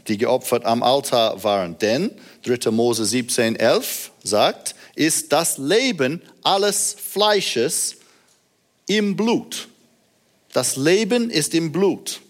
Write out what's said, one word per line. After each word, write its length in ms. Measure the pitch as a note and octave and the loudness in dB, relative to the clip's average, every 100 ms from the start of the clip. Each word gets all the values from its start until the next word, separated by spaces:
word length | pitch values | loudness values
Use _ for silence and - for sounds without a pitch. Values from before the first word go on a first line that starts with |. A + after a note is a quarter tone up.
| - | -6
die 120 | G#2 | -2
geopfert 480 | A2+ B2+ - A#2+ A2+ | 2 0 0 -2 0
am 160 | A#2 | 0
Altar 600 | A#2+ C#3 C3+ B2 A2 G2 | 2 2 2 0 0 0
waren. 360 | G#2 G2+ F2 D#2+ | 0 0 -2 -2
Denn 320 | G#2+ B2 G3 - - - | 0 0 -2 -6 -18 -10
dritter 280 | A#2+ B2 B2 | -4 -2 0
Mose 360 | A2+ A#2+ A2+ G#2 | 2 2 0 -2
siebzehn 500 | B2 A#2+ - A2+ A2+ | -2 -2 0 0 2
elf 540 | A2+ F#3 - - - - | 2 2 0 -8 -12 -12
sagt, 520 | - G#2 C#3+ B3+ - - - | -2 2 2 0 -10 -14 -12
„Ist 380 | - D#3 D3+ - | -2 0 -2 0
das 240 | D3 E3 - | 0 0 -2
Leben 640 | C#3 G#3 C4 F3+ C3 E3+ - - | 0 2 2 0 -2 -2 -10 -6
alles 520 | - A#3+ - - - - | 0 2 2 0 -4 -6
Fleisches 960 | - G3 G#3 G#3 - B2 C3+ - - - - _ _ _ _ _ _ _ - | -8 0 2 2 0 0 0 -2 -4 -8 -18 _ _ _ _ _ _ _ -2
im 300 | G#3 G#3 F3+ | 0 0 0
Blut.“ 500 | A3+ F3+ - - - _ _ _ _ _ _ _ _ | 0 0 -4 -12 -14 _ _ _ _ _ _ _ _
Das 240 | C3 B2+ C3+ | -4 -2 0
Leben 540 | C#3+ G3 G#3+ A#3+ A#3 | 2 2 2 0 0
ist 240 | D#3 D3 | -2 0
im 180 | E3 E3 | 0 0
Blut. 480 | D#3+ G3 C#3+ - - | 2 0 0 -6 -12